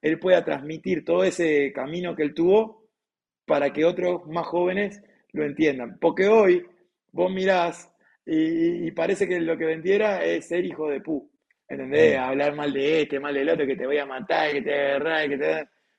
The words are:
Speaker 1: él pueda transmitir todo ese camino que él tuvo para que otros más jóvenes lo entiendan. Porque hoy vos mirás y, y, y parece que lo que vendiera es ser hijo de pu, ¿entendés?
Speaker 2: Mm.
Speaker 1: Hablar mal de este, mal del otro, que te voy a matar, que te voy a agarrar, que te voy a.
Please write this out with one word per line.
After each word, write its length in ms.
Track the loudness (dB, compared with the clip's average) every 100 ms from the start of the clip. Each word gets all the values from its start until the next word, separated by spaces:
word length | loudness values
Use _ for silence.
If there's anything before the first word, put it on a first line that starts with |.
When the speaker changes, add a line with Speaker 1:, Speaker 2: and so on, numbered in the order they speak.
Speaker 1:
él 180 | -4 0
pueda 240 | 4 4
transmitir 640 | 2 -6 -6 -8 -4 -2
todo 200 | 0 2
ese 460 | 2 2 2 2 2
camino 420 | -2 -8 -6 -6 -4
que 60 |
él 100 | -4
tuvo 560 | 2 4 4 2 -6 _ _ _ _ _ _
para 300 | -2 0 0
que 100 | 2
otros 420 | 0 2 -2 -2 -4
más 180 | -6 -4
jóvenes 560 | -2 0 0 -4 -8 -20 _ _
lo 120 | -6
entiendan. 540 | -4 0 0 0 -8 -2
Porque 300 | 0 2 4
hoy 360 | 6 6 4 0 _ _ _ _
vos 180 | -4 -2
mirás 640 | 0 2 2 0 -4 -18 _ _ _
y, 120 | -4 0
y, 500 | 0 2 0 0 -4
y 40 |
parece 360 | -2 -2 0 -2
que 100 | -2
lo 180 | -2 -2
que 80 | -2
vendiera 580 | -2 0 2 2 0
es 240 | -2 -2 -4
ser 160 | -4
hijo 240 | -4 -4 -6
de 140 | -6
pu, 280 | -4 -6 -8 _ _ _ -14
¿entendés? 480 | -10 -2 4 4 4
Speaker 2:
Mm. 60 |
Speaker 1:
Hablar 320 | -2 -2 -2
mal 180 | -2 -4
de 300 | -2 0 0
este, 180 | 0 -4
mal 140 | -2
del 160 | -2 0
otro, 160 | 0 0
que 100 | -2
te 100 | -2
voy 120 | -2
a 80 | -4
matar, 460 | -8 -2 0 0
que 100 | -2
te 80 | -2
voy 80 | -2
a 80 | 0
agarrar, 420 | 0 0 -2 -2
que 80 | -2
te 80 |
voy 100 | -2
a. 160 | -2 -4 _ _